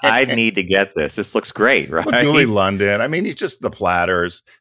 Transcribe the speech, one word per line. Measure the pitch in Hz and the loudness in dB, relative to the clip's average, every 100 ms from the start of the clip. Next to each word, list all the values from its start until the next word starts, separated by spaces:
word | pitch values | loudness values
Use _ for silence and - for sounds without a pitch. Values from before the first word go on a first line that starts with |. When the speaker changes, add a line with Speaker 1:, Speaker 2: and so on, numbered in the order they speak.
Speaker 1:
I | 143 117 131 | 2 2 2
need | 117 113 101 | 2 0 0
to | |
get | 90 95 98 | 0 2 2
this. | - 73 - | -2 -4 -4
This | 101 | -4
looks | 113 - | -4 -4
great," | - 110 127 69 | 0 2 2 0
Speaker 2:
Well, | 82 | -4
Speaker 1:
right? | - 120 | 0 0
Speaker 2:
Julie | 131 151 131 | 2 2 2
London. | 104 95 98 101 104 | 2 0 2 0 0
I | 123 | -2
mean, | 160 | -2
he's | 208 151 | -4 -6
just | 151 - | -8 -6
the | 113 | -8
Platters. | - 95 87 87 90 87 - _ _ | -4 -2 0 0 0 -2 -6 _ _